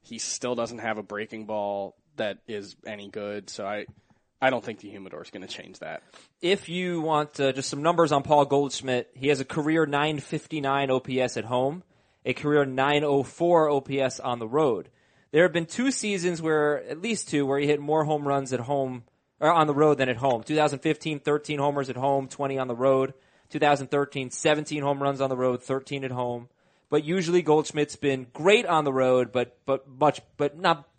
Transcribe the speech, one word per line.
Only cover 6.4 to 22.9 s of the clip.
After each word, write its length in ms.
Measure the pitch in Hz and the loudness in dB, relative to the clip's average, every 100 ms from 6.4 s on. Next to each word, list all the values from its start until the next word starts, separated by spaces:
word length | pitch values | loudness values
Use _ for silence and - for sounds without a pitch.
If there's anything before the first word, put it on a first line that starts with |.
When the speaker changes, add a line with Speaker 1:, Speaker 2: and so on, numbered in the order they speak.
Speaker 2:
If 280 | 175 196 - | -2 -2 -2
you 320 | 180 180 170 | -6 -4 -4
want, 400 | 160 151 147 - | 0 0 -2 0
uh, 100 | 139 | 0
just 180 | 131 135 | 0 -6
some 140 | 143 | -2
numbers 300 | 156 175 160 | 0 4 4
on 100 | 143 | 2
Paul 220 | 123 147 | 4 4
Goldschmidt, 680 | 139 139 139 - 131 123 - | 6 2 0 -4 -2 -2 -4
he 120 | - 139 | -4 0
has 120 | 135 | 0
a 40 | |
career 420 | 135 165 151 160 151 | 0 -2 0 2 2
nine 340 | 143 151 151 | 2 0 -2
fifty-nine 720 | - 156 - 156 139 139 135 | -4 -8 -6 -4 0 0 2
O 80 | 131 | 0
P 200 | - 127 | 0 0
S 160 | 123 120 | 0 -2
at 80 | 104 | -2
home, 360 | 127 135 175 - _ _ _ | -2 -2 -4 -16 _ _ _
a 80 | 127 | -6
career 320 | 127 151 147 | -2 2 2
nine 380 | 139 131 139 147 | 2 0 2 2
oh 220 | 147 139 | 2 0
four 440 | 131 - 170 170 156 | 0 -2 4 4 4
O 120 | 143 | 0
P 200 | - 139 | -2 -2
S 200 | 131 - | -2 -2
on 180 | 131 120 | -6 -4
the 80 | 110 | -2
road. 420 | 139 151 101 - _ _ _ _ | 0 2 0 -6 _ _ _ _
There 100 | 151 | 4
have 100 | 180 | 4
been 140 | 170 160 | 2 -4
two 240 | - 262 | -2 -2
seasons 500 | 254 214 196 175 165 | 0 -4 -2 -2 -2
where, 440 | 160 156 147 147 | 0 2 2 0
at 180 | 113 151 | -6 -8
least 260 | 214 208 - | -4 -4 -2
two, 160 | 151 | 0
where 140 | 135 139 | 0 0
he 80 | 147 | 2
hit 140 | 147 | 0
more 240 | 147 156 | 2 0
home 240 | 151 151 143 | 2 0 0
runs 240 | 139 131 | -2 -2
at 80 | 127 | -6
home, 420 | 120 143 131 123 - _ _ _ | -2 -2 -2 -6 -16 _ _ _
or 120 | 151 | 2
on 140 | 170 151 | 4 4
the 80 | |
road 240 | 143 156 143 | 4 4 4
than 100 | 131 | 2
at 80 | 117 | 0
home. 260 | 135 117 | 0 0
Two 100 | 104 | 0
thousand 240 | 151 151 135 | 2 2 0
fifteen, 400 | 160 151 160 147 | -2 -2 -4 -4
thirteen 400 | 147 147 - 147 | -2 -2 -2 -2
homers 320 | 143 143 135 | 0 0 -4
at 60 | 123 | -2
home, 320 | 139 139 131 | 0 0 -2
twenty 300 | - 139 135 | -6 -4 -2
on 100 | 127 | -4
the 80 | 117 | 0
road. 380 | 131 | 4